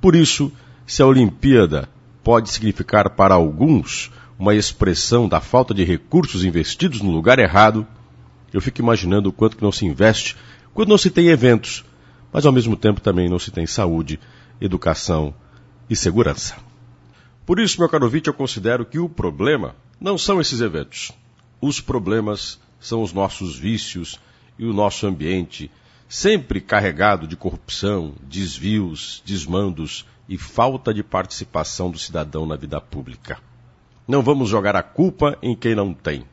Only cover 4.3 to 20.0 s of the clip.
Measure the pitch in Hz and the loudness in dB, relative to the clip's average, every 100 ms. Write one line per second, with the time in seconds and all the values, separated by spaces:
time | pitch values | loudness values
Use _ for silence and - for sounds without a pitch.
4.3 | - 95 107 101 - 98 87 - 120 110 | -4 2 2 0 -2 0 0 2 2 2
5.3 | 87 - 123 127 98 87 85 - 160 156 | 0 2 2 2 0 0 0 2 0 2
6.3 | 95 92 82 76 - 180 120 98 82 82 | 0 0 0 -4 -2 -2 -2 -2 0 4
7.3 | 127 101 87 110 110 107 - - - - | 4 6 6 6 4 -6 -14 -20 -20 -20
8.3 | _ - 101 131 - 117 110 90 98 98 | _ -6 -4 -4 -2 0 2 2 0 0
9.3 | - 110 - 104 - 95 67 107 107 - | 0 0 0 -2 -2 -4 2 4 4 -4
10.3 | - - - - - 220 208 190 - 170 | -12 -20 -20 -16 -4 4 4 4 4 4
11.3 | 151 123 117 - - - _ - _ - | 6 6 4 0 -14 -14 _ -20 _ -6
12.3 | - 147 127 117 104 107 98 - 90 90 | 2 4 4 2 0 0 0 0 0 0
13.3 | 87 - - 82 - 95 82 76 76 - | -2 -4 -6 -6 -2 -2 -2 -4 -8 -12
14.3 | - _ - 101 90 - 78 - 82 76 | -20 _ -8 -4 -2 -2 -4 -2 -2 -2
15.3 | 71 _ - _ _ - 113 92 95 82 | -8 _ -20 _ _ -8 -2 0 2 0
16.3 | 71 - - - _ - _ _ _ _ | -2 -8 -14 -20 _ -20 _ _ _ _
17.3 | _ - 180 220 - 170 156 123 143 156 | _ -2 0 0 0 0 0 0 0 -4
18.3 | - 135 - 101 127 117 156 170 170 90 | -4 -6 -4 -2 -2 -4 -6 -6 -6 -8
19.3 | 73 110 147 78 - _ _ | -2 -2 -2 -4 -12 _ _